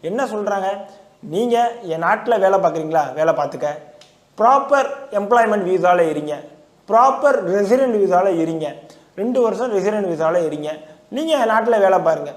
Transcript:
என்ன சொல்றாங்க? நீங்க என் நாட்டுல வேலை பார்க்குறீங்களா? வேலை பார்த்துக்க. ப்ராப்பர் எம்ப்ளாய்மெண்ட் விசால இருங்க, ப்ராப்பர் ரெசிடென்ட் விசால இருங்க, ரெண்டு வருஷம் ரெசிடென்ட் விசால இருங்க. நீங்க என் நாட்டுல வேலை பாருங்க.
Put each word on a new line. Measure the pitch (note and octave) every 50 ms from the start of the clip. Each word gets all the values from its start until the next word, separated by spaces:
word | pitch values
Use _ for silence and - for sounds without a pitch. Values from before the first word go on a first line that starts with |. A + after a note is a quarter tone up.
என்ன | - D#3+ F#3+ A#3+ C#4
சொல்றாங்க? | A#3+ G#3+ G#3 G#3 G3+ G3+ G3 F#3+ F#3+ G3 G3+ G3 - - - - _ _ _
நீங்க | - D3 D3+ F#3 A#3 B3 A#3 A#3 A#3+ A#3+ A#3 A#3 G#3
என் | F3+ D#3+ D#3+ E3
நாட்டுல | E3+ G#3 A3 A3 A3+ A#3 G#3+
வேலை | F#3+ F#3+ G3 F#3+
பார்க்குறீங்களா? | F3 E3+ D#3 E3 D#3+ D#3 D#3+ D#3+ D3 C3+ C3
வேலை | D3 D#3 E3 D#3
பார்த்துக்க. | C#3+ - E3+ - C3+ D3 D3 D3 D3 - - - - - _ _ _ _ _ _ -
ப்ராப்பர் | G#3+ A#3 C4+ C#4 C4+ - C#4+ C#4 C4 C4+ - - - -
எம்ப்ளாய்மெண்ட் | - G3+ G3+ G3+ A#3+ A#3+ A3+ A3 G#3+ G#3 F#3+
விசால | F3 F#3 F#3 E3 F3+ F3+ F3+ E3+ D#3+
இருங்க, | D3+ D3 D3+ D3 D3 C#3 - - - - _ _ _ _ _ _
ப்ராப்பர் | G3+ A3+ B3 C4+ B3+ C4 - C#4+ C4 A#3+ G3 E3+
ரெசிடென்ட் | F#3 G3+ G3+ G3 A#3 C4 C4+ B3+ A#3 G#3 G3
விசால | F#3 F3+ F3+ F#3 G3 F#3 E3
இருங்க, | D#3+ D#3+ D#3+ D#3+ D#3 D3 C#3+ - - - - - _ _ _
ரெண்டு | - G3 A#3+ B3+ C4
வருஷம் | A#3+ A3 G3+ F#3+ A#3+ B3+ A3
ரெசிடென்ட் | G3 F3+ G3+ G#3 G#3+ G3+ F#3 E3+
விசால | D3+ D#3+ D#3+ E3+ F3+ E3+
இருங்க. | D#3 D3 D3 D3+ D3+ D#3 D#3 - - - _ _ _
நீங்க | - B3 D#4 D#4+ D#4+
என் | C#4+ A#3+ A3+
நாட்டுல | G#3+ A3 A3 A#3 A#3 G#3+
வேலை | G3 F#3+ F#3+ F3+
பாருங்க. | D#3+ E3 D#3+ D3+ D3 D3 C3+